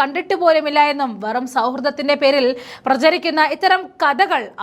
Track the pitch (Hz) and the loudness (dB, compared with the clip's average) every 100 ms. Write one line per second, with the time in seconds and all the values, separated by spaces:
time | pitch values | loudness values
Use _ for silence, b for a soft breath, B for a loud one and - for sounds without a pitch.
0 | 277 311 359 381 349 320 302 294 294 285 | -2 -2 -4 0 2 2 2 2 2 0
1 | 262 202 214 240 254 254 233 269 277 294 | -4 -6 -6 -4 -4 -2 -2 -2 -4 -4
2 | 277 285 277 277 247 247 B B - 269 | -2 0 2 2 2 -2 B B -2 2
3 | 311 359 330 311 302 311 381 370 381 - | 2 2 0 0 0 0 2 2 0 -2
4 | 302 277 392 311 208 - | 0 2 0 0 -4 -8